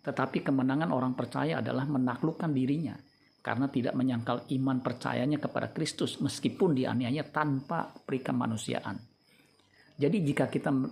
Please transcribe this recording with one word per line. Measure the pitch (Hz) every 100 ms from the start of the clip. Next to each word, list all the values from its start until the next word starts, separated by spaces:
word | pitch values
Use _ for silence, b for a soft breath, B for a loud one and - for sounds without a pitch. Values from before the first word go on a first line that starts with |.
| -
Tetapi | - 135 175
kemenangan | 170 135 131 139 170
orang | 131 127
percaya | 123 117 131 147 151
adalah | 120 127
menaklukkan | 143 139 127 120 156 160 165
dirinya | 135 127 147 143 - - b b b
karena | - 113 135
tidak | 135 113 -
menyangkal | 131 120 117 120 -
iman | 131 131 127
percayanya | 127 117 127 123 127 147
kepada | 143 - 120 -
Kristus | 156 - 131 -
meskipun | 135 - 131 110 190 135
dianiaya | 117 113 120 127 120
tanpa | 156 151 135 139 170 -
perikemanusiaan. | - - 135 135 127 120 110 - 120 107 101 - _ b b b b b b b -
Jadi | 143 202
jika | 147 143 131
kita | 139 156 135 135